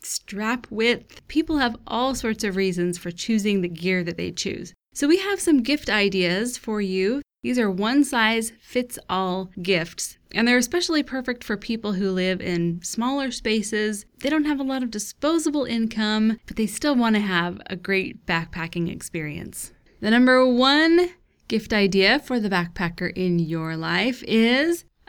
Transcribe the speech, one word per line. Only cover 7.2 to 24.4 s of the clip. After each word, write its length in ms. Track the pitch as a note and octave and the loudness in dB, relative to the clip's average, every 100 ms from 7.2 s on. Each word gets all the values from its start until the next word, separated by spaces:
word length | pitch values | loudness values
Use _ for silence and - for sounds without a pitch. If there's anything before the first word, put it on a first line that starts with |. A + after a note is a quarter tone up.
| - _ | -6 _
These 160 | A#3+ B3 | -2 0
are 100 | G#3+ | 0
one-size-fits-all 1800 | F#3 G#3+ C#4 C#4+ B3+ A3 A3+ A3+ - - B3+ B3 - - F#3 F#3 F#3 F#3 - | 0 2 4 4 2 2 2 -2 -10 -4 -4 -4 -10 -4 -2 0 -2 -6 -6
gifts, 560 | F3+ F3 E3+ - - - _ | 0 0 0 -8 -10 -12 _
and 140 | - A#3 | 0 2
they're 80 | B3 | 2
especially 480 | B3 F4 F4 D#4 | 2 -2 0 0
perfect 400 | C#4+ C4 B3+ B3 | -2 -6 -6 -8
for 120 | - G#3 | -6 -6
people 360 | - A3+ G#3+ | -4 -4 -2
who 180 | F#3 G3 | -2 0
live 300 | F#3 F#3 F#3 | 0 0 -2
in 420 | - F3 E3+ E3+ | -2 0 0 -2
smaller 480 | - - B3 C#4 C4+ | -6 -2 -2 -2 -4
spaces. 760 | B3 A3+ A3 G#3+ G#3+ G#3+ G#3 - _ | -4 -2 0 0 -2 -2 -4 -12 _
They 120 | C#4 | -2
don't 160 | D#4 D4 | 0 0
have 120 | C#4 | 0
a 60 | |
lot 180 | C4+ C4 | -2 -2
of 80 | B3 | -4
disposable 760 | G#3 - - D4 E4 D#4 C#4+ | -6 -10 -2 0 2 2 0
income, 760 | B3+ A#3 A3+ G#3+ G#3+ G#3+ A3 A3 - | 0 0 0 0 0 2 2 0 -6
but 100 | - | -4
they 100 | A3 | -4
still 300 | - D4+ B3+ | 0 0 2
want 180 | A3+ | 2
to 60 | G#3+ | 2
have 400 | G3+ F3+ F3 F3+ - | 2 0 -2 -6 -10
a 100 | F3+ | -10
great 500 | F3+ F#3+ F#3 - - | -2 -2 -2 -8 -4
backpacking 640 | E3+ E3 E3+ E3 E3+ E3 | -2 -2 -8 -6 -4 -4
experience. 800 | - - E3 D3+ - - - - - _ _ | -6 -10 -8 -8 -10 -12 -14 -14 -18 _ _
The 100 | G#3+ | 2
number 340 | A#3+ B3+ B3+ C4 | 4 6 6 6
one 600 | B3 C4 C#4+ D#4+ E4+ F4+ - _ _ - | 4 4 6 6 6 4 -2 _ _ -4
gift 260 | A3 G#3+ | -4 0
idea 460 | G#3+ G3 F#3+ F#3+ B3 | 2 4 6 4 4
for 220 | - B3 | 0 -2
the 100 | G#3 | 0
backpacker 640 | F#3 F3 - F3 F3 F3+ | 0 -2 -4 -4 -4 -6
in 240 | F#3 F#3 E3+ | -2 0 2
your 380 | D#3+ D#3+ D#3+ D#3+ | 0 -2 -4 -4
life 480 | E3 F3 A#3 B3 | -2 0 0 -2
is 600 | - A3 | 0 2